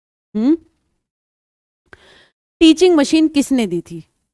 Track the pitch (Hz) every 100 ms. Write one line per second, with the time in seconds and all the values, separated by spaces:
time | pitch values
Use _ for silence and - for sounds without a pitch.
0 | _ _ _ 208 233 330 _ _ _ _
1 | _ _ _ _ _ _ _ _ _ -
2 | _ _ _ _ _ _ 330 302 370 330
3 | 277 320 311 311 - 262 214 170 - 170
4 | - _ _